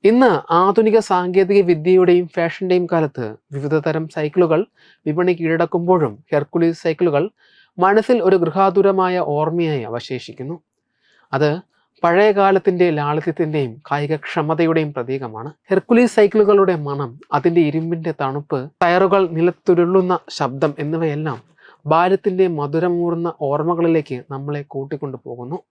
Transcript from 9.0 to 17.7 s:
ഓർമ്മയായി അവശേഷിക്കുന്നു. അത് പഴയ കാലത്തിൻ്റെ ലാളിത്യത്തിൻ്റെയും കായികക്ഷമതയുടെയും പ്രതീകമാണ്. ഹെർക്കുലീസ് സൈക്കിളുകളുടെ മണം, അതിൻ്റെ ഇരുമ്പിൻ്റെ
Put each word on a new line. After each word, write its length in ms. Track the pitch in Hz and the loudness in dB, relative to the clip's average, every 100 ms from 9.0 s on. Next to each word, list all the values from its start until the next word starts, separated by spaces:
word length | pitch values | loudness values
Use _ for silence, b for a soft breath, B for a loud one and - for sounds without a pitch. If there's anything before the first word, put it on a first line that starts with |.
| 185 180 156 | 0 0 -2
ഓർമ്മയായി 500 | 147 156 170 165 147 | -2 -2 -2 -2 -4
അവശേഷിക്കുന്നു. 760 | 113 117 - 127 - - 131 170 _ _ _ _ _ _ _ | -6 -10 -8 -12 -12 -14 -12 -12 _ _ _ _ _ _ _
അത് 180 | 135 147 165 - _ _ _ | 0 0 0 -10 _ _ _
പഴയ 280 | 170 175 214 | 2 4 4
കാലത്തിൻ്റെ 540 | 202 196 190 196 180 180 | 4 2 2 0 2 0
ലാളിത്യത്തിൻ്റെയും 840 | 151 147 151 160 156 156 151 131 117 | 0 -2 -2 -4 -4 -2 -2 -4 -8
കായികക്ഷമതയുടെയും 1080 | - 143 147 156 - - 151 156 165 160 156 | -6 -4 -2 -4 -4 -4 -2 0 0 0 -2
പ്രതീകമാണ്. 580 | 143 120 135 127 110 131 - _ | -6 -6 -8 -8 -12 -14 -16 _
ഹെർക്കുലീസ് 460 | 190 - 233 247 - | -2 2 2 4 4
സൈക്കിളുകളുടെ 580 | 202 214 208 202 190 175 143 | 2 4 4 4 4 0 -4
മണം, 260 | 143 135 127 _ | -6 -8 -10 _
അതിൻ്റെ 300 | 143 175 170 | 0 2 2
ഇരുമ്പിൻ്റെ 440 | 151 | 2